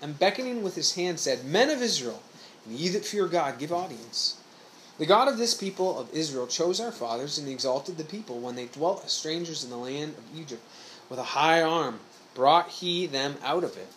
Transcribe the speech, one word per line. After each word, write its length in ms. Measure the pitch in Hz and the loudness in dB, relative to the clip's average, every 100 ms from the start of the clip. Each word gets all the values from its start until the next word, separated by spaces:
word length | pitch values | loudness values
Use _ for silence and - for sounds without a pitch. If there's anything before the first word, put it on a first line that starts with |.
and 160 | 143 147 | -6 2
beckoning 440 | 185 196 254 240 | 2 2 -2 -2
with 120 | 196 | -4
his 220 | 175 156 - | 0 0 2
hand 240 | 180 160 | 0 0
said, 240 | 143 123 | 0 0
Men 260 | 131 185 277 | 2 4 4
of 100 | 285 | 4
Israel, 420 | 240 - 120 107 - - - - 113 | 0 0 -2 -8 -14 -20 -20 -20 -12
and 80 | |
ye 140 | 117 180 | -4 -2
that 180 | 196 - | -2 -2
fear 220 | 208 185 | -2 2
God, 300 | 170 143 127 | 2 0 -2
give 140 | 151 | -4
audience. 600 | 170 185 117 117 - - - - - - - - - | -2 -4 -10 -8 -4 -2 -4 -16 -20 -20 -20 -14 -2
The 80 | 156 | 6
God 220 | 208 269 | 6 6
of 100 | 226 | 4
this 160 | 233 | 0
people 420 | - 196 190 185 127 | 0 -2 0 0 0
of 160 | 120 | -4
Israel 360 | 156 156 131 120 | -4 -4 -4 -2
chose 320 | - 170 180 | 0 2 2
our 100 | 233 | -2
fathers, 480 | - 117 117 143 151 | -4 -4 -2 -2 -4
and 80 | 139 | -6
he 80 | |
exalted 440 | 127 131 135 139 165 | -4 0 -2 -2 -8
the 60 | |
people 360 | 151 208 214 120 | -8 -8 -8 -8
when 160 | 123 123 | -6 -8
they 100 | 120 | -8
dwelt 380 | 139 165 196 | -2 0 0
as 80 | - | -2
strangers 500 | - 156 165 170 147 | -4 -2 -4 -4 -6
in 80 | 123 | -8
the 60 | 120 | -8
land 400 | 127 143 156 127 | -6 -6 -6 -8
of 60 | 113 151 | -14 -14
Egypt. 240 | 151 113 - - - - - | -12 -12 -14 -20 -20 -18 -12
With 120 | 127 | -8
a 180 | 120 135 | -2 4
high 240 | 156 165 | 6 6
arm 380 | 160 165 135 110 - - - | 6 2 0 -4 -14 -20 -10
brought 340 | - 135 165 170 | 4 8 8 6
he 380 | - 180 175 175 | -4 -2 -2 0
them 300 | 135 139 139 | 0 -2 -2
out 180 | 131 170 | 0 0
of 140 | 170 98 | 0 -6
it. 100 | 92 | -14